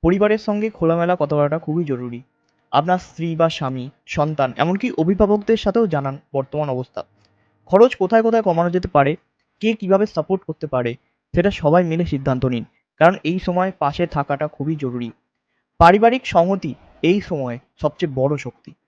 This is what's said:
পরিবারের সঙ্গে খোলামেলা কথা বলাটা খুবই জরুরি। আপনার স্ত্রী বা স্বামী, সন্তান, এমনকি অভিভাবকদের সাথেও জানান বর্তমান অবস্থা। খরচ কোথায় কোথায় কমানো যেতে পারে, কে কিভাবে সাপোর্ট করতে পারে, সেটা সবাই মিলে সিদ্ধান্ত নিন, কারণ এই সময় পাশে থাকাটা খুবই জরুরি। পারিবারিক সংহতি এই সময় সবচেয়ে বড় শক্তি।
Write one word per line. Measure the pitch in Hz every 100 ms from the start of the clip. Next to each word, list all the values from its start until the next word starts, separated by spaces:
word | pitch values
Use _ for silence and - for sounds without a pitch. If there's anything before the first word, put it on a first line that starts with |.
পরিবারের | 165 190 208 214 214
সঙ্গে | 208 220
খোলামেলা | - 165 170 170 180
কথা | 147 147
বলাটা | 147 156
খুবই | 160 160
জরুরি। | 160 123 123 120 127 _ _ _ _
আপনার | 131 160 180
স্ত্রী | - - 165 160
বা | 165
স্বামী, | - 139 131 127 _ -
সন্তান, | - 147 151 131 120
এমনকি | 156 196 254
অভিভাবকদের | - 170 190 208 208 202 226
সাথেও | 208 190 220
জানান | 151 139 139 _
বর্তমান | 139 131 147 147
অবস্থা। | 127 127 - - _ _ _ _ _ _
খরচ | 190 247 -
কোথায় | 180 226
কোথায় | 226 226 208
কমানো | 165 175
যেতে | 175 180 147
পারে, | 139 160 _ _ _ _
কে | 214
কিভাবে | 220 185 196 208
সাপোর্ট | - - 185
করতে | - 156 151
পারে, | 131 120 123 _ _ _
সেটা | 170 185
সবাই | 202 151 165
মিলে | 175 165 170
সিদ্ধান্ত | 139 135 127 127
নিন, | 120 107 _ _ _
কারণ | 160 190
এই | 151 185
সময় | - 180 190 185
পাশে | 143 147 175
থাকাটা | 151 143 139 151
খুবই | - 139 156
জরুরি। | 139 123 120 - _ _ _ _ _ _
পারিবারিক | 170 196 233 254 -
সংহতি | 180 175 196 160 - - _
এই | 156 202
সময় | - 156 127 120 _ _
সবচেয়ে | 151 - 165 131
বড় | 135 147
শক্তি। | 127 - - -